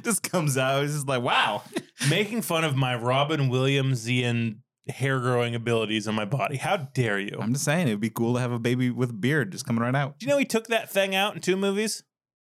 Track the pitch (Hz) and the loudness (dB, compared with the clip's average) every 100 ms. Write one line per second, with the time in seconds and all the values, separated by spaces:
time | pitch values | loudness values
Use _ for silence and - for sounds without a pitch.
0 | 233 208 - 180 151 131 131 135 147 147 | -2 -2 -2 0 0 2 2 0 0 -4
1 | 135 131 127 254 170 104 - - - - | -2 0 2 2 2 -2 -6 -10 -10 -4
2 | 135 180 208 226 - 160 160 135 131 120 | 0 2 0 -2 -2 0 2 2 0 0
3 | 120 131 147 156 131 127 135 139 135 123 | 2 2 2 2 2 2 2 2 2 0
4 | 113 123 120 117 117 - _ _ - - | 0 2 2 0 -2 -4 _ _ -12 -4
5 | 135 131 123 123 120 120 117 117 107 110 | 0 0 2 2 0 -2 0 0 2 -2
6 | 110 110 104 135 98 131 156 196 135 135 | 0 -2 -2 -2 -2 -2 -2 -2 -2 0
7 | 117 101 101 - 107 139 147 165 143 104 | 0 0 -2 -4 -2 -2 0 2 2 0
8 | 110 - 117 123 123 120 120 127 123 120 | -2 0 0 0 0 -2 0 2 2 0
9 | 123 107 120 156 104 - - 117 120 139 | -2 0 0 2 0 -4 -2 0 0 0
10 | 135 - 254 285 - 226 226 226 - 196 | -2 -4 0 2 2 0 0 -4 0 0
11 | 196 190 202 165 165 190 196 196 220 - | 2 2 0 -2 -2 0 0 0 -2 -4
12 | - _ _ _ | -12 _ _ _